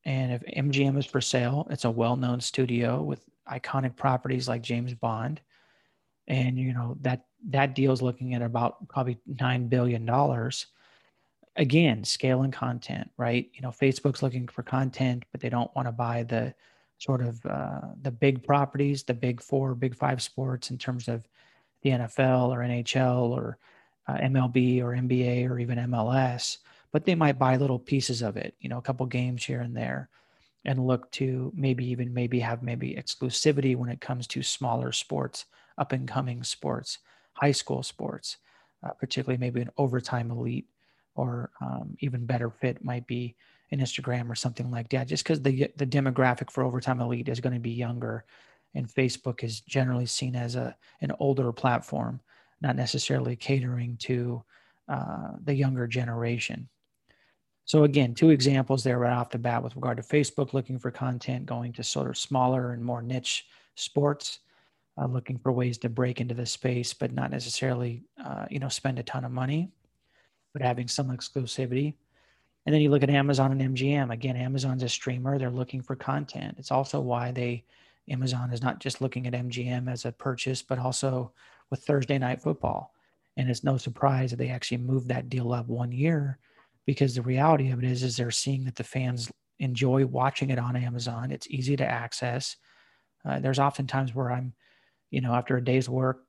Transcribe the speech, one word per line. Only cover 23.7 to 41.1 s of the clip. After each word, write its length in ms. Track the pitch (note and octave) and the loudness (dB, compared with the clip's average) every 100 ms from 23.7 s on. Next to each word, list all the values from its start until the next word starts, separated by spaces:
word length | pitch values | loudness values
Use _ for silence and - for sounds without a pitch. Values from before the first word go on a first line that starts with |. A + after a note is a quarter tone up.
| - _ _ - | -20 _ _ -6
uh, 80 | - | 0
M 160 | B2+ C3+ | 2 4
L 120 | B2+ | 4
B 320 | B2 B2 B2 | 4 4 4
or 140 | B2 | 2
N 140 | B2 B2+ | 0 2
B 160 | B2+ | 2
A 220 | B2 B2 B2 | 2 2 0
or 120 | B2 | -2
even 200 | A#2+ A#2+ | -2 -2
M 140 | A#2+ | 0
L 200 | A#2+ A2 | 0 2
S, 460 | C3 C3 A#2+ - - _ - _ | 4 2 0 -6 -8 _ -20 _
but 120 | D#3 | 0
they 100 | D#3+ | 2
might 240 | E3+ D3+ C3 | 6 6 6
buy 180 | C3 B2+ | 4 6
little 220 | C#3 B2+ | 4 0
pieces 440 | - C#3 - A#2+ | 2 0 2 -2
of 140 | A2+ G2+ | -2 -4
it, 180 | - _ | -8 _
you 80 | C3 | -8
know, 100 | B2 | -6
a 40 | |
couple 220 | B2 B2+ | -4 -2
games 400 | B2+ B2 B2 B2 | -2 0 -2 -2
here 160 | - B2+ | -4 -4
and 160 | A#2+ A#2+ | -4 -4
there, 320 | A#2 C3 C3 _ _ _ _ _ | -4 -4 -8 _ _ _ _ _
and 220 | C#3+ C3 B2+ | -2 2 4
look 240 | B2 - | 2 0
to 420 | - C3+ B2+ C3 | -2 -2 0 -4
maybe 300 | F#3 C3+ B2 | 0 2 2
even 300 | B2 B2 B2 | 0 -2 -2
maybe 260 | B2 A#2+ B2 | -2 0 0
have 220 | A#2 A#2+ | 0 -2
maybe 320 | B2 A#2+ C3 | -4 -4 -6
exclusivity 840 | - - - C3 - D#3 C#3+ C3+ B2 | -6 -8 -4 -2 2 4 4 2 2
when 140 | B2 | -2
it 100 | A#2+ | -6
comes 260 | - B2+ A#2+ | -6 -6 -4
to 140 | C3+ | -4
smaller 500 | C3+ - B2+ A#2+ B2+ | -4 -2 -2 0 -2
sports, 540 | A#2+ - - B2+ - - _ _ - | -4 -4 -4 -4 -6 -14 _ _ -6
up 160 | C#3 | -2
and 140 | C3 B2+ | -2 -2
coming 360 | C3 C3 A#2+ | -4 -4 -6
sports, 560 | B2 - C#3+ B2 - - _ _ _ | -6 -6 -4 -4 -6 -12 _ _ _
high 180 | - C#3 | 0 2
school 300 | C#3 - C3+ | 2 -2 -4
sports, 540 | B2+ - - - - - _ _ _ _ | -6 -8 -8 -8 -10 -14 _ _ _ _
uh, 80 | - | -12
particularly 480 | - C3 - C3 B2+ | -8 -4 -4 -2 -2
maybe 220 | B2 A#2+ | 0 -2
an 100 | A#2+ - | -4 0
Overtime 540 | C#3 B2+ - B2 A#2 | 0 0 -2 -4 -2
Elite, 380 | A#2 A#2+ B2 - _ _ _ _ | -4 -4 -4 -8 _ _ _ _